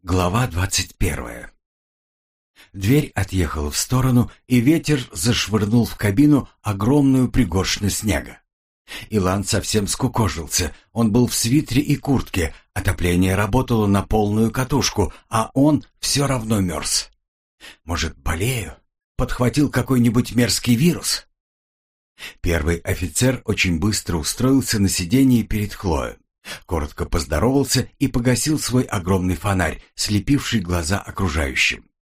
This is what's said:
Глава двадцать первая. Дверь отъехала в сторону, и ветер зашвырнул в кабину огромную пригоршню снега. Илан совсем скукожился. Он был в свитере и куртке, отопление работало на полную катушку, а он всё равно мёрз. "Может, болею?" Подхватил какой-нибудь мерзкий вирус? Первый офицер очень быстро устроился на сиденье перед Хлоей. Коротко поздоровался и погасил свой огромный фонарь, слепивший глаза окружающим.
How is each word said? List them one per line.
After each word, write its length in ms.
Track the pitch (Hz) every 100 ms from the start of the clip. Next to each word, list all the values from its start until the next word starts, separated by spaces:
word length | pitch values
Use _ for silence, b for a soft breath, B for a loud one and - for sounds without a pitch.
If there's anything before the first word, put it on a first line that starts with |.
Глава 440 | - 92 90 110 127
двадцать 480 | 82 92 - - -
первая. 540 | 82 69 60 58 - _ _ _ _ _ _ _ _ _ _ b b
Дверь 380 | 98 98 143 135
отъехала 560 | - 95 92 80 78 73
в 80 | -
сторону, 540 | - 127 127 123 117 B _
и 120 | 123
ветер 480 | 117 165 - 147 123
зашвырнул 720 | - 120 110 - 104 104 120 110
в 100 | -
кабину 540 | 104 98 147 143 - _
огромную 680 | 110 98 113 147 139 131 123
пригоршню 640 | 127 104 92 87 - 101
снега. 500 | - 107 76 60 - _ _ _ _ _ B B
Илан 320 | 107 92 98
совсем 420 | 98 101 - 107 98
скукожился. 880 | - 127 - 104 82 76 - 82 b b
Он 200 | 113 113
был 160 | 110 120
в 80 | -
свитере 480 | 113 143 147 -
и 140 | 147 143
куртке, 580 | - 123 - - 80 b b
отопление 600 | - - 95 90 87 92 95
работало 500 | 101 123 127 117 104
на 160 | 98
полную 480 | - 107 104 107 113
катушку, 640 | 123 127 143 - - 87 B _
а 220 | 113 113
он 320 | 135 143 151 - _
всё 260 | - 135 139
равно 360 | 131 110 110
мёрз. 500 | 92 76 73 - - _ _ _ _ _ B B
"Может, 340 | - 80 78 71
болею?" 580 | - 82 110 127 85 - _ _ _ -
Подхватил 520 | 127 - 123 147 139
какой-нибудь 640 | 127 120 131 120 113 120
мерзкий 400 | 107 117 - -
вирус? 540 | 117 170 117 - - - _ _ _ _ _ _ _ _ _ B B
Первый 360 | 87 85 78 85
офицер 680 | - 92 90 - 127 131 -
очень 320 | 101 92 82
быстро 400 | 104 107 - 87
устроился 640 | 73 - 127 135 - 113
на 100 | 98
сиденье 540 | - 87 127 135 123
перед 320 | - 107 101 -
Хлоей. 400 | 98 73 60 - _ _ B B -
Коротко 400 | 82 73 - 87
поздоровался 840 | 85 - 76 113 139 139 127 - _
и 80 | 135
погасил 520 | 131 120 123 151 147
свой 240 | - 123
огромный 520 | 123 107 87 95 92 85
фонарь, 460 | 104 95 82 - b -
слепивший 640 | - 104 - 143 - 117
глаза 400 | 87 87 76 98
окружающим. 920 | - - 95 76 69 64 - 55 _ _